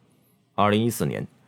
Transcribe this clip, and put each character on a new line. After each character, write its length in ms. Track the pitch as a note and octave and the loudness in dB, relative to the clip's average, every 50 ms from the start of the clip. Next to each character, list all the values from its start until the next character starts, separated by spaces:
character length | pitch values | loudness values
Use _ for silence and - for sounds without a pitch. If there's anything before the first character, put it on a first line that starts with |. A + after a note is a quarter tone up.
| _ _ _ _ _ _ _ _ _ _ - | _ _ _ _ _ _ _ _ _ _ -2
二 160 | F#2+ G2+ G#2 | 0 2 2
零 120 | G#2 G#2+ A#2 | 2 2 0
一 60 | A#2+ | 0
四 160 | A2+ - E2+ | -2 -2 -4
年， 200 | C2+ A1 G#1 - - _ _ _ | -4 -4 -6 -8 -10 _ _ _